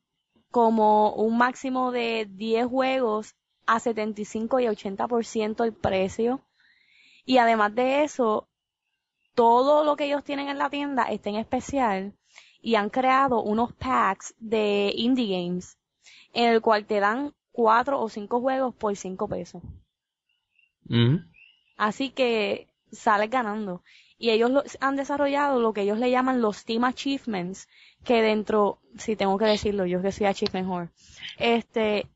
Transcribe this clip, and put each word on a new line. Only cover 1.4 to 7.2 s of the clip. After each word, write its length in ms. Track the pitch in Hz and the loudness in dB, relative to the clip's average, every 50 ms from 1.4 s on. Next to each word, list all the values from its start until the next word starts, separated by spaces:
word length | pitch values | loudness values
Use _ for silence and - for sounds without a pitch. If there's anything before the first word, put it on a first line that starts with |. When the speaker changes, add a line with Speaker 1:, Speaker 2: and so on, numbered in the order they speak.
| 240 254 247 - - 262 262 254 254 247 247 | 2 0 0 -4 -8 -6 -4 -2 -2 -2 -2
Speaker 1:
de 340 | 240 233 233 226 226 220 202 | -2 -4 -2 -4 -4 -6 -8
diez 380 | 190 185 220 226 226 226 247 | -10 -8 -4 -2 0 0 0
juegos 680 | 240 247 262 262 262 262 262 254 220 214 214 220 - _ _ _ _ _ _ - | 0 0 0 0 0 0 0 0 0 -2 -2 -6 -8 _ _ _ _ _ _ -2
a 140 | - 226 226 | 0 0 0
setenta 400 | - 247 220 220 214 220 208 208 | 0 -2 -4 -2 -4 -6 -6 -8
y 40 | 208 | -8
cinco 360 | - - 220 226 226 269 254 | -8 -6 -6 -4 0 0 0
y 80 | 247 226 | 0 0
ochenta 400 | 208 - - 202 196 196 233 233 | -2 -4 -6 -8 -6 -4 -4 -2
por 160 | 240 233 220 | -2 -2 -2
ciento 400 | - - 226 214 214 220 - 233 | -2 -4 -4 -4 -4 -2 -2 -2
el 80 | 233 220 | -2 -2
precio. 680 | - - 214 196 190 190 190 - - 226 240 254 269 _ _ _ _ _ _ _ _ _ _ _ _ _ _ _ - | -2 -4 -2 0 0 -2 -2 -2 -2 -2 -2 -2 -4 _ _ _ _ _ _ _ _ _ _ _ _ _ _ _ -16